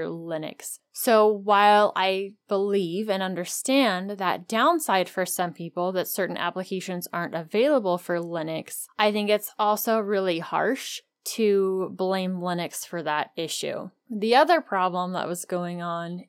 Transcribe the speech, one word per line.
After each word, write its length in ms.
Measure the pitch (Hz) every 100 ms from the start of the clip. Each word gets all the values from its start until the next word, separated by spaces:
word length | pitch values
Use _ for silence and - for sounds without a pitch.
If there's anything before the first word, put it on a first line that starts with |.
| 165
Linux. 720 | 165 165 160 156 - - - _
So 360 | - - 220 214
while 640 | 208 196 202 208 208 208 -
I 380 | 190 190 196 - -
believe 640 | 196 202 202 175 180 214
and 100 | 190
understand 880 | 185 180 180 - - 269 233 180 196
that 380 | 202 185 - 180
downside 600 | 220 285 349 - 190 180
for 200 | - 180
some 260 | - 175
people 380 | - 170 175 180
that 160 | 185 -
certain 280 | - 175 -
applications 720 | 175 185 185 190 190 180 -
aren't 220 | 175 170 165
available 640 | 165 208 277 269 196 175
for 200 | - 175
Linux, 680 | 170 170 160 160 - - - -
I 140 | 214
think 180 | 208 208
it's 220 | 208 - -
also 400 | 208 214 233 220
really 400 | 202 202 190 165
harsh 640 | 165 160 180 269 - - _ _ -
to 640 | - 208 202 190 190 185
blame 440 | 180 185 190 185 185
Linux 500 | 180 175 165 - -
for 160 | 170
that 280 | 151 151 - -
issue. 540 | 156 - 147 - 190 _ -
The 260 | 214 226 240
other 260 | 311 330
problem 500 | - 196 185 180 180
that 160 | 180 160
was 160 | 175
going 380 | - 180 175 175
on 420 | 170 170 170 175